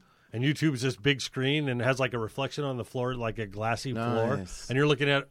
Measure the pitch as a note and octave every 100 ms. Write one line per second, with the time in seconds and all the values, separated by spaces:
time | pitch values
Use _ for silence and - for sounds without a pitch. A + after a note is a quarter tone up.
0 | _ _ _ A2+ C3+ C#3+ D#3 C3 C3 A#2+
1 | G#2+ C#3 - - C3 D3+ D3 A#2+ A#2+ C3
2 | C3 B2 G#2+ - C3+ - C#3+ B2+ A2 C3
3 | B2 B2+ A2+ A2 G#2+ G2 A2 A#2 C3+ A2+
4 | A#2 A#2 A2+ C3+ F2+ - - B2 D3 C#3
5 | C#3+ C#3 C3+